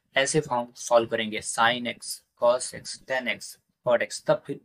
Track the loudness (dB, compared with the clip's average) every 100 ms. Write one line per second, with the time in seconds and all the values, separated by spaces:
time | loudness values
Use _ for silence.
0 | _ -2 2 0 0 -2 -4 -10 2 4
1 | 4 -2 -4 -6 -6 2 2 2 -4 -8
2 | -12 -14 _ _ 2 2 0 -10 -12 -14
3 | -6 -4 -4 -6 -8 -18 _ _ 0 2
4 | 2 -6 -2 -2 -2 -12